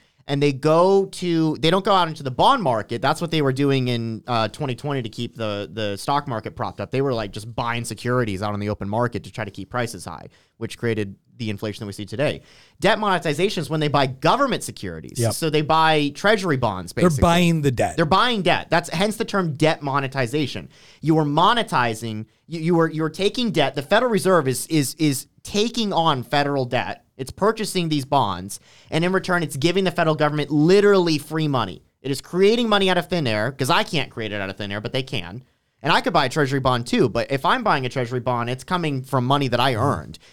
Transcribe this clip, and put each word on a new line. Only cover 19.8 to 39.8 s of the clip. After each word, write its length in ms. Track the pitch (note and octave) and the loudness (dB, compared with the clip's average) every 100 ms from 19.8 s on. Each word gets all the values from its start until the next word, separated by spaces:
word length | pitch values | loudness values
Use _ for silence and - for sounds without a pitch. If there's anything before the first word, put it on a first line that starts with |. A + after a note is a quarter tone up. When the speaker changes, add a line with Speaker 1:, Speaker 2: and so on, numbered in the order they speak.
Speaker 1:
monetization. 880 | C#3+ C#3 C3+ C3+ A#2 D3+ C3+ G2+ - - - - | -2 -2 -2 -2 -2 0 -2 -6 -12 -20 -20 -6
You 160 | D3 D#3+ | 2 2
are 60 | |
monetizing, 1000 | D3 D3+ G3 A#3 - D3+ A#2+ A2 A#2 G#2+ A2 _ - | 4 4 4 4 0 0 0 -2 -6 -8 -10 _ -12
you, 100 | E3 | -4
you 200 | D#3+ E3+ | 2 4
are, 80 | E3 | 2
you're 180 | D#3 D#3 | 0 -4
taking 440 | D#3 G3+ A#3 A#3 | -2 -2 0 -2
debt. 240 | D#3 C3+ C#3+ | 2 0 0
The 60 | |
Federal 280 | C3+ G#3 B3 | 2 2 4
Reserve 380 | G3+ F#3+ F3 C3 | 2 4 4 2
is, 180 | A#2+ - | -2 0
is, 300 | D#3+ C#3 - | 0 0 0
is 300 | D#3 C3 - _ | 0 0 -6 _
taking 480 | - G3+ A3+ A#3 G#3 | -6 -2 0 0 -2
on 320 | E3 E3 C3+ | 2 2 0
federal 400 | A2+ D3 C#3+ C#3 | 0 0 2 0
debt. 400 | B2 A#2+ F#2 - _ - | 0 -2 -4 -8 _ -12
It's 140 | C3 | -12
purchasing 580 | - G3+ A3 G3+ F#3+ E3 | -2 0 0 -4 -2 0
these 160 | D3+ | -2
bonds, 540 | C3 C#3 G#2 F2+ G2 - _ - - | 2 2 2 -2 -8 -14 _ -20 -4
and 140 | D#3+ | 0
in 80 | F3 | 2
return, 320 | F#3 F#3 F3 | 0 0 -2
it's 120 | D3+ C3+ | -2 0
giving 280 | E3+ F3+ | 0 2
the 60 | F#3 | 0
federal 240 | F3 D#3+ D#3 | 0 0 2
government 340 | D3 D3+ C3+ | 0 0 0
literally 680 | D3 D#3+ G3+ G3+ G3 E3+ D3 | 2 6 6 6 4 4 -2
free 280 | - D#3+ D#3 | -2 -2 0
money. 380 | C3 G2 - _ _ | 0 -2 -6 _ _
It 80 | C3 | -6
is 100 | C3+ | -6
creating 480 | - F3+ G3 A#3 A3+ | -4 2 4 4 2
money 220 | G3+ F#3+ | 2 2
out 80 | F3+ | 0
of 100 | - | 0
thin 200 | F3+ B2+ | -2 0
air, 240 | G#2+ A#2 | 0 -2
'cause 180 | C3+ C3 | -2 0
I 140 | F3 | 0
can't 260 | - D#3 A#2+ | 0 -4 -4
create 220 | - G#2+ | -6 -6
it 80 | G#2 | -4
out 100 | F#2+ | -6
of 60 | G2 | -6
thin 160 | G2+ | -6
air, 80 | G2+ | -6
but 120 | A2+ | -4
they 120 | C3+ | -6
can. 400 | C3+ A#2+ F2 A2+ - _ _ _ | -4 -8 -8 -14 -18 _ _ _
And 120 | D3 | 0
I 80 | G#3 | 2
could 120 | B3 | 2
buy 120 | E3 | 2
a 40 | C3 | 2
treasury 300 | D#3+ C3+ C#3 | 0 0 2
bond 300 | C3 B2 - | 0 0 0
too, 200 | B3 B2+ | 2 2
but 220 | A#2 G#2+ | 2 -2
if 140 | C3+ | 0
I'm 180 | F3 B3 | 0 0
buying 240 | G#3 D3+ B2 | 2 0 0
a 20 | |
treasury 300 | C3+ A#2 B2+ | -4 -4 -4
bond, 320 | B2+ A#2+ A#2 | -2 -2 -2
it's 140 | C3 | -6
coming 360 | - F3+ D#3+ C3+ | -4 -2 -2 -4
from 200 | B2+ C3+ | -2 -2
money 220 | B2 C#3+ C3+ | 0 0 0
that 140 | A#2 | 0
I 160 | C3+ | 0
earned. 420 | A2 | 2